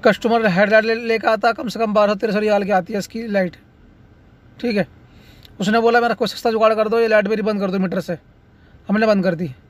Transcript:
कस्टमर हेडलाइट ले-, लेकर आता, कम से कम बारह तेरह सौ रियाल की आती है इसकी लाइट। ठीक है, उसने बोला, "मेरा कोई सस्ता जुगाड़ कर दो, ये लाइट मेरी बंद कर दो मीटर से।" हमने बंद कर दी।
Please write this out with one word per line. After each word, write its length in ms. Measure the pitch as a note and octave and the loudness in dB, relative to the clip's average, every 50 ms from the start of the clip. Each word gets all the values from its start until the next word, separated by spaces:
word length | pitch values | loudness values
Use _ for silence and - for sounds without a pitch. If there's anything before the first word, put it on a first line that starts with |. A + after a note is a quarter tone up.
| - | 4
कस्टमर 420 | A#3 G3 - - A#3 A#3 A#3 A3+ | 2 2 2 0 0 0 2 2
हेडलाइट 380 | G#3 F3 F#3 G#3 G3+ G#3+ A3 G#3+ | 0 2 2 2 4 4 2 4
ले-, 140 | A3+ A3+ A3+ | 2 -4 -4
लेकर 300 | A#3+ A3+ A3+ A3 - - | -2 -4 -4 -2 0 -2
आता, 240 | A3 G#3 G#3+ A#3 | -2 0 0 -2
कम 160 | A3 - D#4+ A3 | -2 -2 -6 -8
से 100 | - G#3 | -4 -4
कम 160 | A3+ G#3+ G#3 | -4 0 2
बारह 200 | G#3+ G#3 G3+ G#3 | 2 2 2 2
तेरह 180 | G3 A#3+ G#3+ | -2 -2 -2
सौ 60 | F#3+ G#3+ | -2 -2
रियाल 260 | G#3+ G#3+ G#3 G3+ G3+ | 0 0 0 0 0
की 60 | F#3+ | 0
आती 220 | G#3 F#3 E3+ - | -2 -2 -2 -2
है 60 | G#3+ G3+ | -6 -8
इसकी 280 | F3+ - - A3+ A#3 | -8 -8 -10 -12 -8
लाइट। 300 | A3+ G3+ G3 F#3 F3 - - _ _ _ _ - - - _ - _ - _ _ - - _ _ - - - | -2 -2 -2 -2 -2 -6 -12 _ _ _ _ -20 -20 -20 _ -20 _ -20 _ _ -20 -20 _ _ -20 -16 -8
ठीक 160 | - A#3+ G#3+ | -6 -2 -2
है, 100 | G3+ F3+ - - - - _ - - - - - - - - - - | -2 -2 -4 -8 -20 -20 _ -20 -20 -20 -20 -20 -20 -20 -20 -10 -4
उसने 200 | G3+ G3 G#3+ A#3 | -2 0 2 2
बोला, 200 | A3+ A#3 A#3 A#3 | 2 4 2 4
"मेरा 140 | A#3 A#3 A3 | 2 2 0
कोई 140 | - A#3+ G3 | -2 -2 -4
सस्ता 220 | - - - A#3+ | -4 -4 -2 -2
जुगाड़ 240 | A3 A3 A3 A3 A3 | 0 2 2 2 2
कर 140 | G#3+ G#3+ G#3+ | 2 0 0
दो, 120 | A3 A#3 | 2 0
ये 80 | A#3 A3 | 2 4
लाइट 200 | G#3+ G#3+ G3+ G#3 | 2 2 2 2
मेरी 140 | A3 G#3 | -2 -2
बंद 180 | G#3 G#3+ G#3+ G3+ | -2 -2 -2 -2
कर 100 | G3 F#3+ | -2 -2
दो 80 | F3+ G3 | -2 -2
मीटर 220 | F#3 F#3 - F#3 | -2 -2 -2 -6
से।" 180 | - - F3 - _ _ _ _ _ _ _ _ - _ - - - - | -6 -6 -10 -10 _ _ _ _ _ _ _ _ -20 _ -20 -20 -6 -4
हमने 180 | G3 G#3+ A3+ | 0 0 2
बंद 180 | A3 G#3 G3 F3 | 2 2 2 2
कर 100 | F#3+ E3+ | -2 -2
दी। 200 | D#3 F3+ D3 B2+ - _ _ | -2 -6 -10 -10 -16 _ _